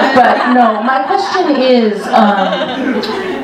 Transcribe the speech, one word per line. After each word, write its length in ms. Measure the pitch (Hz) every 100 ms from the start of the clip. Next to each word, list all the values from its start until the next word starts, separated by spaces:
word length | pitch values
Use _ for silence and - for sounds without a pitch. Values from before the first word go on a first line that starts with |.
| - 254
but 380 | 233 - 247
no, 300 | 247 226 214
my 200 | 240 277 294
question 480 | 392 - 381 311 262
is, 460 | 262 247 214 202 -
um, 920 | 233 214 202 185 196 208 247 262 - - - 370 -